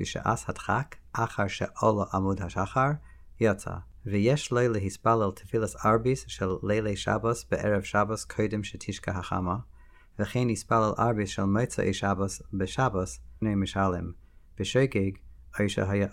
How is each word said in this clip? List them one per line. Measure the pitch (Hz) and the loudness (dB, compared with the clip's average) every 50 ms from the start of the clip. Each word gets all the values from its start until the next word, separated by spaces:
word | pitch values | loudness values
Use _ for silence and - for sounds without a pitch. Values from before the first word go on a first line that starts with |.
בשעת | - - - - - - 113 - - - | -8 -6 -6 -2 0 0 0 0 -2 -6
הדחק, | - - - - 104 117 139 - - - - - - | -8 -6 -2 0 0 0 -2 -4 -10 -16 -16 -10 -4
אחר | - 117 110 - - 104 98 | -2 -2 -2 -2 -2 -2 -2
שעולה | - - 98 - - - - 113 107 104 98 - - | -2 -4 -6 -6 -2 2 2 2 4 2 0 0 0
עמוד | 95 95 95 98 92 95 | 0 0 0 0 -2 -4
השחר, | 85 - 87 95 - - 131 131 139 151 147 - - - - - - - - | -4 -2 -2 -2 0 0 0 2 2 0 -2 -6 -12 -20 -20 -20 -20 -2 2
יצא. | 113 110 98 101 - 87 87 87 - - - - - | 2 2 2 2 -2 -8 -8 -8 -10 -14 -18 -12 -6
ויש | 104 98 101 101 117 139 147 - - | -2 0 2 4 4 4 2 2 0
לו | 123 120 123 123 113 | 2 4 4 4 2
להתפלל | 104 98 95 95 - - 110 113 113 107 98 92 | 2 0 -2 -4 0 2 2 4 4 4 0 -2
תפילת | - - - - 113 110 101 - - - | -4 -8 -4 -2 0 0 0 -2 0 4
ערבית | 107 110 113 113 127 131 131 - | 4 4 4 4 2 0 0 -2
של | - - - 98 92 92 - - | -8 -6 -4 -2 -2 -2 -2 0
לילי | 95 104 110 107 107 101 | 0 0 2 2 0 -2
שבת | 98 - 104 104 107 113 113 117 - - - | -2 0 0 0 2 2 0 0 -2 -2 -2
בערב | - - - 104 104 101 98 | -2 0 2 2 0 0 0
שבת | - - 104 104 101 110 107 - - - | 0 2 2 2 2 0 -4 -6 -6 -2
קודם | - 107 104 104 104 104 | -2 0 0 0 -4 -6
שתשקע | - - - - - 101 - - - 101 95 | -6 -10 -10 -8 -8 -8 -6 -4 -4 -4 -4
החמה, | 90 - 90 92 92 90 90 113 120 - - - - - - - - - - - | -4 -2 -2 -2 0 0 -2 -4 -4 -10 -16 -20 -20 -20 -20 -20 -20 -14 -6 -4
וכן | 104 - - 123 127 120 | -4 -2 0 0 2 2
יתפלל | 110 104 - - 117 113 110 107 - - | 0 -2 0 2 2 4 4 4 2 2
ערבית | 107 117 120 107 104 92 | 2 2 2 2 0 -2
של | - - 98 | -2 0 0
מוצאי | 98 98 107 123 - - - 104 98 95 | 2 2 2 2 0 0 0 0 0 0
שבת | - - 98 98 92 98 95 - - - - - | 0 0 0 0 0 0 -2 -4 -8 -10 -8 -4
בשבת, | 95 95 92 - - 135 127 101 95 92 90 - - - - - | -4 -4 -2 0 0 0 0 2 0 -2 -4 -6 -12 -16 -18 -8
לפני | - - 110 104 | -4 -2 0 2
משלם. | 101 95 90 - 104 98 95 90 87 85 87 87 - - - - - - - - - | 0 0 0 2 2 2 2 2 -2 -4 -8 -10 -14 -18 -20 -20 -20 -20 -16 -8 -6
בשוגג, | 101 - - 131 135 131 - 104 95 95 95 - - - - - - - - - | -6 0 2 2 2 4 2 0 0 0 -2 -6 -12 -20 -20 -20 -20 -10 -2 -2
או | 104 101 | 0 0
שהיה | - - 101 95 101 101 101 98 | 2 0 0 2 2 2 0 0